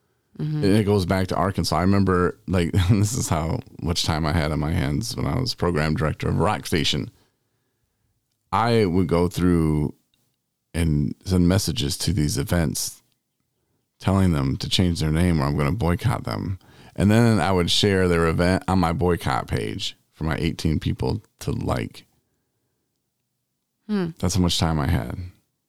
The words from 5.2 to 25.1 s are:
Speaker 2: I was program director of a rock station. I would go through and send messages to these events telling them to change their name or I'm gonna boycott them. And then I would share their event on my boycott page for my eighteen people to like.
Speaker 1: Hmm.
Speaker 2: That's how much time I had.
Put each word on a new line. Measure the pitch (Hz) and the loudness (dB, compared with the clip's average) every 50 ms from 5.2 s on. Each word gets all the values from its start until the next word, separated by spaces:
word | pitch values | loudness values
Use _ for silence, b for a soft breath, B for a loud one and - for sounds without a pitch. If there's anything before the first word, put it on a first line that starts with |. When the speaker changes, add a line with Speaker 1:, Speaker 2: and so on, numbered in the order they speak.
| - 71 | -4 -4
Speaker 2:
I | - - | -2 -4
was | - - - | -4 -4 -4
program | - 87 87 87 76 78 80 78 | -2 -2 -2 0 0 0 0 0
director | 69 78 76 - - - 80 | 0 -2 -2 -4 -4 -4 -2
of | 90 92 | 0 0
a | 82 | 0
rock | 107 104 67 - | 0 0 -2 -4
station. | - 92 80 - - - 76 - - - _ _ _ _ _ _ _ _ _ _ _ _ _ _ _ _ _ _ _ _ _ _ _ _ _ _ - | -2 -2 0 0 0 -2 -2 -4 -6 -12 _ _ _ _ _ _ _ _ _ _ _ _ _ _ _ _ _ _ _ _ _ _ _ _ _ _ -4
I | - 101 113 117 117 113 107 | -2 0 2 2 2 2 2
would | 90 80 95 92 73 | 2 2 2 2 2
go | 85 85 90 87 | 2 2 2 2
through | - - 87 90 87 85 80 78 76 76 73 - - _ _ _ _ _ _ _ _ _ _ _ _ _ _ _ - | 0 0 2 4 4 4 4 2 2 0 0 -2 -4 _ _ _ _ _ _ _ _ _ _ _ _ _ _ _ -4
and | 85 85 80 76 73 73 - - _ - | -2 0 0 2 0 0 -2 -4 _ -6
send | 95 92 90 87 87 | -2 2 2 4 4
messages | 92 95 - 82 76 - 71 69 - - | 4 2 0 -2 -4 -4 -4 -4 -4 -4
to | - 82 85 | -4 -2 0
these | 104 147 147 110 - | 0 0 0 0 -2
events | 143 - 90 87 82 - - - - - - - _ _ _ _ _ _ _ _ _ _ _ _ _ _ _ _ _ _ _ - | -2 -2 0 0 0 0 -2 -4 -6 -8 -10 -14 _ _ _ _ _ _ _ _ _ _ _ _ _ _ _ _ _ _ _ -8
telling | - 92 95 98 95 90 | -2 0 2 2 4 2
them | 80 71 67 67 65 - | 2 2 0 0 -2 -4
to | - - | -4 -2
change | - - 92 90 85 78 | 0 0 2 2 0 0
their | 78 78 | 0 0
name | 76 82 90 90 82 78 | 2 2 2 2 2 2
or | 67 | 0
I'm | 73 71 71 | 0 0 0
gonna | 73 69 | 0 0
boycott | - 113 - 85 87 - - - - - - | -2 0 0 0 0 0 0 -2 -2 -4 -6
them. | - 55 50 101 - 95 - B B B B B B B | -6 -6 -6 -6 -6 -8 -8 B B B B B B B
And | - 87 101 | 0 2 4
then | 107 113 120 113 110 98 | 4 6 4 4 4 2
I | 73 95 | 2 2
would | 95 90 85 82 | 2 0 0 0
share | - - - 104 98 92 92 90 | 0 2 2 2 2 2 2 2
their | 85 82 82 82 | 2 2 2 2
event | 82 - 87 90 92 - - - | 2 2 2 2 2 0 0 0
on | 92 95 | 2 2
my | 85 82 82 | 2 2 0
boycott | 67 87 90 87 82 - - 65 57 - - | 0 0 0 0 0 0 -2 -2 -2 -4 -4
page | - 60 53 53 53 101 - - - _ _ _ _ | -4 -4 -4 -4 -6 -8 -8 -10 -12 _ _ _ _
for | - - | -8 -6
my | 80 78 - | -4 -4 -2
eighteen | - 82 78 - - 82 76 - | -2 -2 -2 -2 -2 -2 -2 0
people | - - - - - - - 104 - _ _ - | -2 -4 -4 -2 -4 -4 -4 -6 -8 _ _ -12
to | - - | -8 -6
like. | - - - - 120 - - - - - - _ _ _ _ _ _ _ _ _ _ _ _ _ _ _ _ _ _ _ _ _ _ _ _ _ _ _ _ _ _ _ _ _ _ _ _ - | -6 -4 -4 -4 -4 -4 -6 -8 -12 -18 -20 _ _ _ _ _ _ _ _ _ _ _ _ _ _ _ _ _ _ _ _ _ _ _ _ _ _ _ _ _ _ _ _ _ _ _ _ -6
Speaker 1:
Hmm. | 214 196 175 165 165 - | -4 -4 -4 -4 -6 -4
Speaker 2:
That's | - 87 - | -4 -2 0
how | 95 | 2
much | 90 85 - - | 0 0 0 0
time | 87 80 82 78 | 0 0 0 0
I | 69 - | 0 0
had. | 87 - 57 - | 0 -2 -2 -4